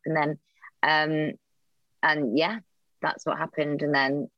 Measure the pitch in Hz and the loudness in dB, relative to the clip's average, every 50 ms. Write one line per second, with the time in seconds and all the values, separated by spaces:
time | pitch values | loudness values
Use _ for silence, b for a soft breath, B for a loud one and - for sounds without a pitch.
0 | - 160 156 156 147 151 151 - _ B B B B B B - - 151 156 151 | -6 -2 0 0 0 0 -2 -6 _ B B B B B B -2 0 2 2 2
1 | 156 156 156 151 151 - - - _ _ _ _ _ _ _ _ _ _ _ - | 2 2 0 0 -2 -2 -4 -8 _ _ _ _ _ _ _ _ _ _ _ 0
2 | - 156 151 151 143 113 110 151 160 190 226 220 - _ _ _ _ _ _ - | 2 2 4 4 0 0 2 0 0 0 -2 -6 -12 _ _ _ _ _ _ -6
3 | - - - - - 156 - 151 160 160 - 156 147 147 147 139 147 147 147 139 | -4 -4 -4 -4 -4 -4 -4 -4 -4 -6 -2 -4 -2 -2 -2 -2 0 0 2 2
4 | 135 135 139 147 - - _ | 2 2 0 -2 -4 -8 _